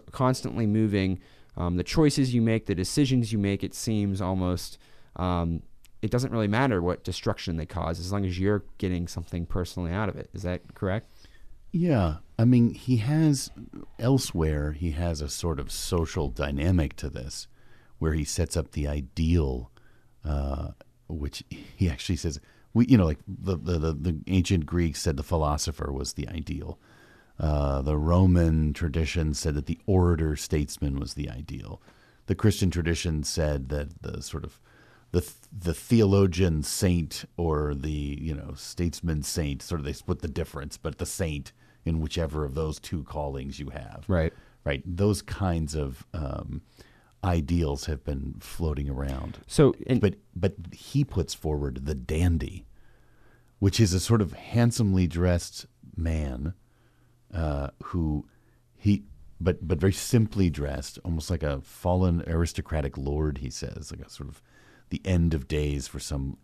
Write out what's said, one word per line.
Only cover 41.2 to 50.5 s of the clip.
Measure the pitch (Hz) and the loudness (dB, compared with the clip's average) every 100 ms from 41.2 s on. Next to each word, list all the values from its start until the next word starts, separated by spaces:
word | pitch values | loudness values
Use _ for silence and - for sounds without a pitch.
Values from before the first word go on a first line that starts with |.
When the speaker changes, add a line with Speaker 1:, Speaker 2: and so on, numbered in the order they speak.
| 82 73 - - - _ 85 | -4 -4 -8 -16 -20 _ -2
Speaker 2:
in | 80 | -2
whichever | 78 85 78 76 71 | -2 -2 -2 -2 -4
of | 71 | -2
those | 78 76 | -4 -6
two | - 80 | -6 -8
callings | - - 71 69 69 67 | -6 -6 -6 -6 -8 -10
you | 67 | -10
have. | - - - - | -10 -12 -8 0
Speaker 1:
Right. | 87 80 - - _ | 2 2 -2 -14 _
Speaker 2:
Right. | 73 69 92 | -4 -4 -4
Those | 87 104 98 | 2 2 2
kinds | - - 95 82 76 76 | -2 -2 0 2 0 -2
of, | 69 65 - 78 | -4 -6 -10 -6
um, | 69 - - 69 - - - _ _ _ | -4 -6 -8 -10 -12 -20 -20 _ _ _
ideals | 92 85 71 85 76 69 - | 0 2 2 2 2 -2 -4
have | 69 | -6
been | - 69 69 - | -4 -4 -6 -10
floating | - - 80 69 69 | -10 -4 -2 -2 -2
around. | 65 69 67 - - - | -4 -4 -6 -8 -12 0
Speaker 1:
So, | - 139 - - | 6 6 6 0
and | 127 | 2
Speaker 2:
But, | 98 - _ 87 | 2 0 _ -2
but | 95 | -2